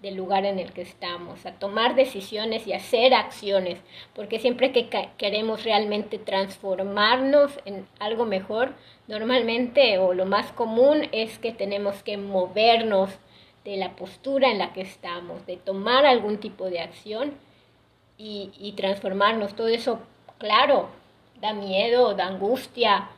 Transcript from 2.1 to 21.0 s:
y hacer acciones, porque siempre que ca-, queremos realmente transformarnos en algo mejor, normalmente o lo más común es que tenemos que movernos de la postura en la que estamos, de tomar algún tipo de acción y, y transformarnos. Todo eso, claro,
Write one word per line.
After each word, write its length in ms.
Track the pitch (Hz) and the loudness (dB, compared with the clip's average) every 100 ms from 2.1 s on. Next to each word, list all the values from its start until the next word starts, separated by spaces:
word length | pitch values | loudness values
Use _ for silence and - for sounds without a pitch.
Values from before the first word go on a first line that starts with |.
| 196 190 214 220 220 - | 0 -8 -6 -4 -6 -4
y 60 | |
hacer 400 | 185 - 233 254 240 | -8 -2 4 6 6
acciones, 640 | 208 - 202 196 180 180 - - - | 2 -8 0 0 0 -8 -14 -20 -18
porque 260 | - 202 226 | -14 -8 -2
siempre 320 | 240 240 262 | -2 2 2
que 180 | 262 233 | 2 0
ca-, 200 | 220 - - | -6 -6 -6
queremos 460 | 202 208 220 214 | -4 -2 -2 -4
realmente 560 | 226 208 214 208 208 208 | 0 2 2 -2 -4 -8
transformarnos 1300 | - 190 196 - 202 185 196 202 214 254 269 285 285 - 202 | -4 -2 -2 -6 -6 -4 -2 2 4 4 4 6 4 0 -12
en 220 | 196 190 _ | -12 -14 _
algo 260 | 208 226 233 | -6 -2 -2
mejor, 480 | 190 190 214 262 - - _ - | -2 -4 -2 -2 -4 -20 _ -12
normalmente 920 | 214 226 254 226 233 247 285 254 196 | -6 0 0 2 0 0 4 4 6
o 160 | 185 | 2
lo 120 | 180 190 | 2 0
más 260 | 202 - | 0 -2
común 560 | - 226 226 269 302 - | -6 -2 4 6 6 0
es 280 | 220 220 - | -4 -4 -6
que 120 | 233 | -10
tenemos 520 | 226 196 202 202 202 | -6 -6 -2 -4 -6
que 140 | - 202 | -8 -8
movernos 920 | 202 190 180 202 226 226 226 196 190 - _ - _ _ | -2 -2 0 2 4 4 4 2 0 -4 _ -20 _ _
de 140 | - 196 | -10 -6
la 180 | 185 - | -8 -8
postura 560 | 185 - 262 269 262 | -16 -12 -2 2 4
en 80 | 208 | 2
la 120 | 175 | -4
que 100 | - | -6
estamos, 640 | 190 - 180 175 175 170 - | -12 -12 -10 -10 -10 -14 -12
de 120 | 180 | -10
tomar 480 | - 196 208 254 285 | -6 -4 2 4 6
algún 320 | 240 208 208 | 4 2 -6
tipo 320 | 214 - 185 | -8 -8 -6
de 100 | 170 | -6
acción 540 | 165 - 214 214 294 285 _ _ _ _ _ _ _ _ | -8 -14 -12 -6 -6 -8 _ _ _ _ _ _ _ _
y, 340 | 214 208 196 - | -14 -12 -12 -14
y 140 | 202 | -14
transformarnos. 840 | 208 196 202 202 190 202 226 202 - | -4 -2 -2 -4 2 2 2 -4 -4
Todo 120 | 226 | -2
eso, 320 | 226 262 220 - _ - _ | 0 -2 -4 -8 _ -20 _
claro, 520 | 214 214 277 247 - - | 0 2 4 4 2 -12